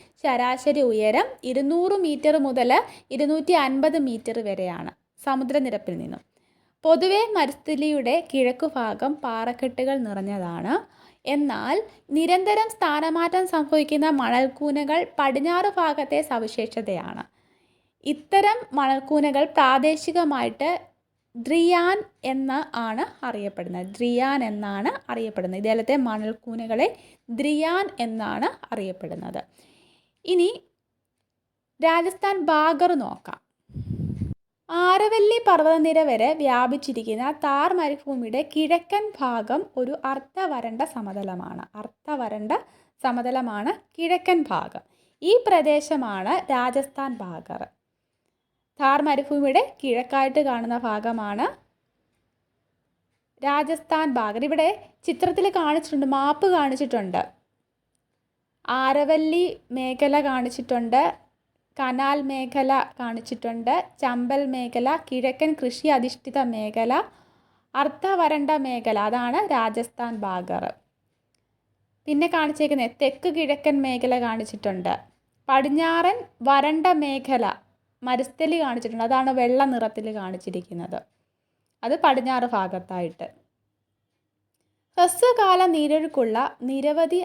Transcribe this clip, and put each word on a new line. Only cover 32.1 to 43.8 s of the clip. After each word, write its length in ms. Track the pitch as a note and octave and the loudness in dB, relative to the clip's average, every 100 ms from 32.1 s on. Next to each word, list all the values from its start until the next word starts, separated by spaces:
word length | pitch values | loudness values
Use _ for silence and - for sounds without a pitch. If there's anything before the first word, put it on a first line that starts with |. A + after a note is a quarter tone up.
| - G4 G4 | -2 -2 0
ബാഗർ 480 | D#4 D4+ D#4 D4+ F4 | 2 4 4 4 2
നോക്കാം. 440 | D#4+ A3+ - - - _ _ _ - - - - - - - _ _ - | 2 -2 -8 -14 -18 _ _ _ -12 -8 -6 -6 -6 -6 -8 _ _ -6
ആരവല്ലി 680 | E4+ F4+ F#4+ G#4 A4 G#4 A#4 | 0 4 4 4 4 4 4
പർവ്വതനിര 580 | A#4 E4+ D#4 D#4+ D#4 D#4+ | 4 6 6 6 4 4
വരെ 260 | D#4 A3+ B3 D#4+ | 4 4 2 2
വ്യാപിച്ചിരിക്കുന്ന 880 | C#4 B3 B3 C#4+ C#4+ A#3+ A3 A3 C4 D4+ | 2 2 2 0 -4 -6 -4 -4 -4 -4
താർ 280 | D4 C#4 E4 | -2 0 2
മരുഭൂമിയുടെ 640 | F#4 D4+ C#4+ - C4 A#3 B3 | 0 -2 -4 -6 -6 -4 -4
കിഴക്കൻ 640 | D4+ D#4 D#4 E4+ E4+ G4+ G#4+ - | -2 -2 2 0 0 -4 -4 -4
ഭാഗം 440 | C4 A#3 G#3+ C#4 G#4 - | -4 -2 -2 -4 -4 -6
ഒരു 180 | B3+ D4+ | -6 -4
അർദ്ധവരണ്ട 760 | C4+ C4+ - - F#4 C4 A3+ A3+ | -6 -8 -8 -6 -4 -4 -6 -6
സമതലമാണ്. 840 | D#4 B3 G3+ G3 G3 F3+ - - - | -6 -6 -10 -8 -8 -8 -10 -12 -14
അർദ്ധവരണ്ട 800 | G#3 A3+ _ - D4 A3+ G#3+ G#3+ F4 - _ _ _ | -16 -16 _ -8 -6 -4 -6 -4 -4 -4 _ _ _
സമതലമാണ് 720 | B3+ A#3+ A#3+ C4 B3 G#3 A#3 - | -4 -2 -2 -2 -4 -4 -4 -4